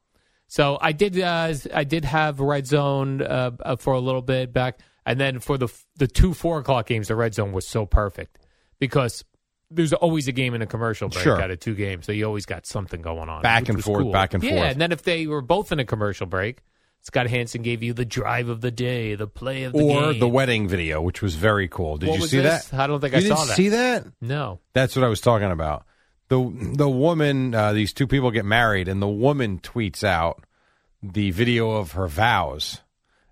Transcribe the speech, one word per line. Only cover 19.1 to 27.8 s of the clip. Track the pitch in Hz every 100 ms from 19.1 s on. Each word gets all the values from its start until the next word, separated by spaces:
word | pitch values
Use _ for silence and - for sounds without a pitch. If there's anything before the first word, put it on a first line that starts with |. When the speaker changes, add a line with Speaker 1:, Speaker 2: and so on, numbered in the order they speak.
| 104
Speaker 1:
the | 104
play | - 127 135
of | 131
the | 147
Speaker 2:
Or | 147 143 151
Speaker 1:
game. | 127
Speaker 2:
the | 120
wedding | 127 131 113 101
video, | 92 82 78
which | 85 -
was | 101 78
very | 107 104 90
cool. | - 82 76
Did | 90
Speaker 1:
What | 185
Speaker 2:
you |
Speaker 1:
was | 165
Speaker 2:
see | 135
Speaker 1:
this? | 139 165 -
Speaker 2:
that? | 131
Speaker 1:
I | 139
don't | 147
think | 139
Speaker 2:
You | 127
Speaker 1:
I |
Speaker 2:
didn't | 196 160
Speaker 1:
saw | 147
that. | 104
Speaker 2:
see | 196
that? | 226 254 233 - -
Speaker 1:
No. | 117 143 127 92 _
Speaker 2:
That's | 127 131
what | 135
I | 127
was | 107
talking | - 113 101
about. | 85 78 73 - _ _ _ -
The, | 131 123 123 98 135
the | 143
woman, | 127 151 170 147 139 127
uh, | 113 104
these | 104